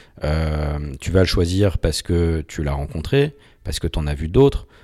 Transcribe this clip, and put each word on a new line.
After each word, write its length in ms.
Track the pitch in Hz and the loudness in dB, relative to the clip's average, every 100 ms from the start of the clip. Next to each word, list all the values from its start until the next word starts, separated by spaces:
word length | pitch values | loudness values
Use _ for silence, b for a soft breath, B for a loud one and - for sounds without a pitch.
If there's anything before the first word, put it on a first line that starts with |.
| B - | B -6
Euh, 560 | 147 - 78 76 76 73 73 67 | -2 0 0 -2 -2 -4 -6 -8
tu 100 | - | 0
vas 80 | 90 | 2
le 60 | 90 | 4
choisir 520 | - 87 92 101 - | 2 2 2 2 2
parce 240 | 82 - | -2 -2
que 380 | - 85 85 80 76 | -2 0 2 0 -4
tu 160 | - | -6
l'as 80 | 73 | -4
rencontré, 640 | 71 71 80 - 135 147 - b b - | -4 -4 -8 -2 0 0 -4 b b -10
parce 160 | - | -6
que 60 | 80 | -4
t'en 200 | - 73 | -4 -4
as 80 | 71 | -4
vu 140 | 80 | 0
d'autres, 380 | 107 139 - - b | 6 6 4 -8 b